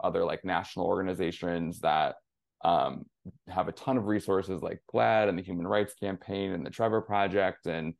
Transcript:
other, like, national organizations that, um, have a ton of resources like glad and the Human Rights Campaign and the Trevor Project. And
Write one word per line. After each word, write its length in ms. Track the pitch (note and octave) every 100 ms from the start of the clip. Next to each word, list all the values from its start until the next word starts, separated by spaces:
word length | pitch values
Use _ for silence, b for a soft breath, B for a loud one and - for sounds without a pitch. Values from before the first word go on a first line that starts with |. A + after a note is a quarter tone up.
other, 200 | F#2 F2
like, 200 | F2 D#2
national 420 | F#2+ F2 F#2 - F2+
organizations 920 | F#2 F#2 F#2 E2+ E2+ F2+ E2+ E2 E2+
that, 340 | D#2+ D2+ C#2+ - _ _ _ _
um, 420 | - E2 C2+ C2+ - _ F#2 - -
have 200 | F2+ E2+
a 40 |
ton 260 | - - B2+
of 80 | G#2
resources 560 | G#2+ G2+ G2 F#2+ F#2
like 180 | F2 - -
glad 400 | A#2 A#2 A2 G#2
and 80 | F2
the 60 |
Human 240 | F2+ F2 F2
Rights 260 | G#2 G2+ -
Campaign 560 | G2 F#2+ - G2 G2
and 140 | F2 C#2
the 40 |
Trevor 320 | - A2+ A2
Project. 640 | G#2+ G#2 G2 G2 F#2+ F#2 F2
And 300 | E2 D#2+ -